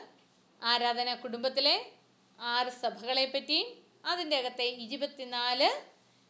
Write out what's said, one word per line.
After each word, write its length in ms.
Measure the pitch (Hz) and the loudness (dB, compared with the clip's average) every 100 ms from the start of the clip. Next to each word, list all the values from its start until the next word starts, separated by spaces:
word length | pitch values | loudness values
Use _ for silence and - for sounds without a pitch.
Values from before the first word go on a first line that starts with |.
| - - _ _ _ - | -6 -20 _ _ _ -6
ആരാധനാ 520 | 233 240 240 240 247 | 0 2 2 0 -2
കുടുംബത്തിലെ 600 | 240 247 233 262 269 277 370 494 - _ _ _ - | -4 -6 -2 -2 4 4 4 0 -16 _ _ _ -10
ആറ് 320 | 233 240 247 240 | -2 0 0 0
സഭകളെപ്പറ്റിയും 840 | 233 190 226 262 262 277 277 311 480 - - _ 302 | -2 -2 0 2 2 0 0 0 0 -6 -20 _ -4
അതിൻ്റെ 260 | 359 320 294 | -2 0 0
അകത്തെ 300 | 247 247 247 247 | 0 -2 -2 -2
ഇരുപത്തിനാല് 840 | 226 277 285 277 254 247 240 247 330 571 - - _ _ | -8 -6 -6 -6 -8 -2 0 4 2 2 -8 -20 _ _